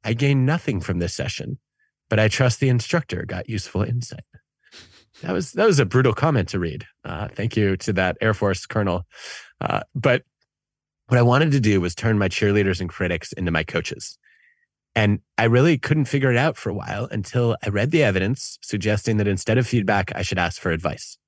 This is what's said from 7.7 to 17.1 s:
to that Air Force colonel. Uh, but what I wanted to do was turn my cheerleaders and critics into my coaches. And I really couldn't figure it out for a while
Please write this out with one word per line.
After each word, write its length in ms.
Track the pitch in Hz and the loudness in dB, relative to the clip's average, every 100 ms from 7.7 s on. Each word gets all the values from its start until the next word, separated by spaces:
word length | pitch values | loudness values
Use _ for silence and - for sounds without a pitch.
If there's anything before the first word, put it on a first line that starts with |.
| 92 | 0
to 140 | - | -2
that 240 | 98 92 87 | 0 0 0
Air 140 | 110 | 0
Force 320 | 104 101 90 - | 2 0 -2 -4
colonel. 400 | 107 98 90 90 - - - - _ | -2 0 -2 -4 -16 -16 -16 -18 _
Uh, 200 | - - - | -2 -2 -4
but 300 | 139 131 123 _ _ _ _ _ _ _ _ _ | -2 2 2 _ _ _ _ _ _ _ _ _
what 120 | 127 | 4
I 40 | |
wanted 300 | 120 123 160 | 6 6 4
to 80 | 139 | 4
do 200 | 107 98 | 4 2
was 140 | 87 | 0
turn 240 | - 113 107 | -2 0 2
my 100 | 95 | 2
cheerleaders 520 | - 104 101 95 90 | 2 2 2 2 0
and 100 | 90 | -4
critics 420 | - 90 85 - | -4 -4 -4 -6
into 180 | - 87 | -6 -2
my 140 | 82 | -2
coaches. 540 | 80 85 - - - - _ _ _ _ _ _ _ | -2 -4 -4 -10 -12 -14 _ _ _ _ _ _ _
And 260 | 117 104 107 _ - | 0 2 2 _ 0
I 60 | |
really 340 | 113 120 156 151 | 2 4 4 2
couldn't 280 | - 156 135 | 0 0 0
figure 240 | 143 131 | 0 2
it 60 | 120 | 2
out 200 | 151 - | 0 -2
for 140 | - | -8
a 40 | |
while 320 | 98 - 104 123 | -8 -6 -8 -6